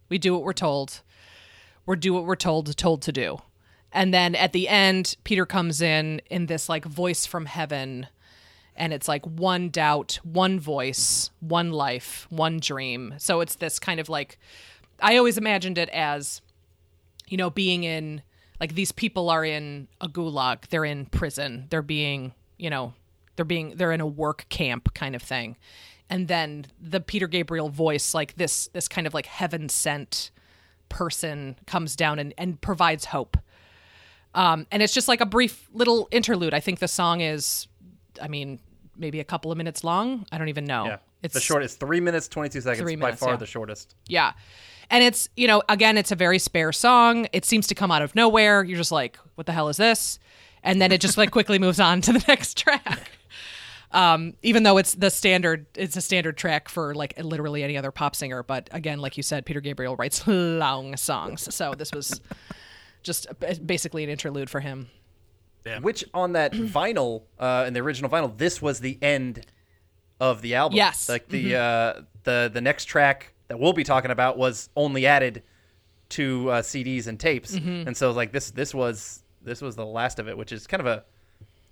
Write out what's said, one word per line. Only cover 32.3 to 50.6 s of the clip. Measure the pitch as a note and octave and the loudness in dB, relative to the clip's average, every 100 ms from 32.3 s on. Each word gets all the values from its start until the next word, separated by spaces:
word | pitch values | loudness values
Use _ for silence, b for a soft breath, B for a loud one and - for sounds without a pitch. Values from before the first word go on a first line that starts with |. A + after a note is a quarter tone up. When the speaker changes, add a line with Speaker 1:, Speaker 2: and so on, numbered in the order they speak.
| - | -6
Speaker 1:
and | F#3 D#3 | -6 -6
provides | - E3+ E3+ D#3 - | -6 2 2 2 -4
hope. | C#3+ A#2 - - b b b b b b b b | -6 -6 -8 -10 b b b b b b b b
Um, | F3+ F3+ D#3+ - | 2 4 2 0
and | G#3 | 0
it's | G#3+ | 2
just, | C4 B3 | 2 2
like, | A#3 | 2
a | G#3+ | 2
brief | A3 A#3+ - - | 4 2 0 -12
little | A3 A#3+ A#3 - | 0 2 2 2
interlude. | A#3+ A#3 F#3+ E3 | 0 2 0 0
I | D3 | 0
think | G3 F3 | -2 -2
the | F3 | -2
song | - E3+ E3+ | 0 2 2
is, | D#3+ D3+ - - - _ - - _ - | 0 -2 -4 -4 -8 _ -20 -20 _ -14
I | D3+ | -10
mean, | D3 C#3 C#3 - _ - - | -8 -8 -12 -16 _ -20 -12
maybe | D#3 D3+ | -8 -8
a | C#3+ | -6
couple | E3+ D#3+ | -6 -4
of | E3 | -6
minutes | E3 D#3 | -6 -4
long. | E3 F3+ A#3+ B3+ F#3+ | 0 0 0 -4 -8
I | D#3+ | -6
don't | D#3 | -4
even | D3 C#3+ | -4 -4
know. | B2 G#2+ | -4 -4
Speaker 2:
Yeah. | G2+ _ _ | -8 _ _
Speaker 1:
It's | E3+ | -6
Speaker 2:
the | C3+ | -4
shortest, | - D3 C3 - | 0 0 -2 -6
three | C3+ E3+ | -2 0
minutes, | F3 E3 - | 0 -2 -4
twenty-two | D#3+ D3 C#3+ | -6 -6 -4
seconds, | B2 A#2 | -2 -2
Speaker 1:
three | E3+ D#3 | -2 -2
Speaker 2:
by | B2+ | -2
Speaker 1:
minutes, | A#2+ | 0
Speaker 2:
far | B2+ | -2
Speaker 1:
yeah. | A#2+ | -2
Speaker 2:
the | G#2+ | -4
shortest. | A#2 G#2+ G#2 - _ - | -10 -10 -12 -16 _ -2
Speaker 1:
Yeah. | E3+ D3 - B B B B B | 2 2 -2 B B B B B
And | B3 | 6
it's, | B3 - - - | 6 4 -4 2
you | A#3+ | 6
know, | G#3 - | 6 6
again, | G#3 A3 G#3+ | 6 6 6
it's | - | 2
a | F3+ | 2
very | F3+ F#3 | 4 4
spare | - E3+ D#3+ | 2 0 0
song. | - A#3+ B3 A#3 A#3 A3+ | 4 6 8 8 6 0
It | F3+ - | -2 2
seems | A3 - | 2 2
to | G3+ | 0
come | G3 | 2
out | D#3 | 4
of | D3 | 4
nowhere. | G#3+ A3+ A3 G#3 G3+ | 6 6 8 8 6
You're | F3+ F3 | 4 0
just | D#3+ | 0
like, | D#3 B2 - - - | 0 -2 -6 -18 -10
"What | D#3+ | -4
the | |
hell | D#3+ D3+ | 0 0
is | D3 | 4
this?" | A3+ A3+ - - b b b b | 4 4 0 -6 b b b b